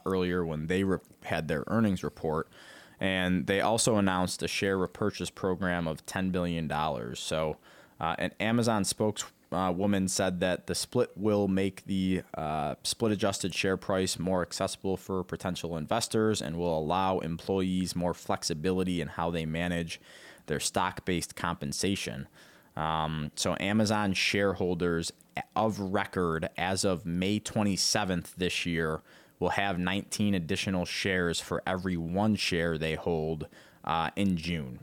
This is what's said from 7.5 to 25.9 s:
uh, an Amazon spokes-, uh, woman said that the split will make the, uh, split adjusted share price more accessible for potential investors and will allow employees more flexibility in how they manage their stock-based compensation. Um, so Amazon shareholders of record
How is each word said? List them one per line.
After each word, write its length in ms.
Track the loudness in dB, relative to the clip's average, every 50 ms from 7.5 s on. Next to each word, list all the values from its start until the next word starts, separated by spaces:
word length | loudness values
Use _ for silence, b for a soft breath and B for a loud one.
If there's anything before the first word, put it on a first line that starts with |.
| -4 -6 B B B B B B B B
uh, 140 | -2 -2 -2 -2
an 120 | -2 -4 -2 -2
Amazon 420 | 0 2 2 2 2 2 2 2 0
spokes-, 400 | 0 0 0 0 0 -2 -4 -8 -10 -12 _ _ -4
uh, 180 | -2 0 0 0 0
woman 320 | 2 2 2 2 2 2
said 320 | 2 2 2 0 0 0 0
that 280 | 0 0 0 0 -2
the 60 | -4 -4
split 380 | -4 -4 -2 0 0 0 0 -2
will 320 | -2 2 4 4 4 4 4
make 340 | 4 2 2 0 -2 -4 -6
the, 360 | -2 0 2 2 2 2 0 -2 -4 -6
uh, 400 | -6 -4 -2 -2 -2 -2 -2 -4 -4 -6
split 280 | -6 -2 0 2 2
adjusted 420 | 2 2 2 0 0 0 -2 -2 -2
share 220 | 0 2 2 0
price 420 | 0 0 0 2 2 2 0 0
more 240 | -2 0 0 0 0
accessible 540 | 0 -2 -2 -2 -2 -2 -2 -4 -2 -2 -2
for 300 | -2 -2 -4 -4 -2 -2
potential 500 | -4 -6 -4 -4 -4 -4 -4 -4 -4 -4
investors 640 | -4 -2 0 0 0 0 2 2 4 4 4 2 2
and 140 | 0 -4 -2
will 240 | -2 0 0 2 2
allow 400 | 2 2 2 2 2 2 2 0
employees 760 | 0 -2 -4 -4 -2 0 0 2 2 2 2 0 0 0 -2
more 200 | 0 0 0 -2
flexibility 880 | -2 -4 -4 -2 -2 -2 -4 -4 -2 0 0 2 2 2 0 0 -2
in 80 | -2 -4
how 200 | -2 -2 -2 0
they 160 | 0 -2 -2
manage 540 | -2 -2 -2 0 0 0 -2 -2 -4 -8 -12 B B B B B B B B B
their 140 | -4 -2 -2
stock-based 720 | -2 0 0 2 0 0 -2 -4 -2 -2 0 0 -2 -4 -6
compensation. 920 | -4 -2 -2 -2 -2 -4 -6 -4 -2 0 0 0 0 -2 -6 -8 -8 -10 -14 B B B B B B B B B
Um, 540 | -4 -2 0 0 0 0 0 -2 -2 -4 -4 -4
so 220 | -2 -2 -2 0 0
Amazon 540 | 0 2 2 4 4 4 2 2 2 0 0
shareholders 1000 | 0 0 2 2 2 2 2 2 2 0 0 0 2 2 0 0 0 -2 -4 -8 -12 -16 _ -10 -10 -8 -4 0
of 240 | 0 2 2 0 -2
record 640 | -2 -2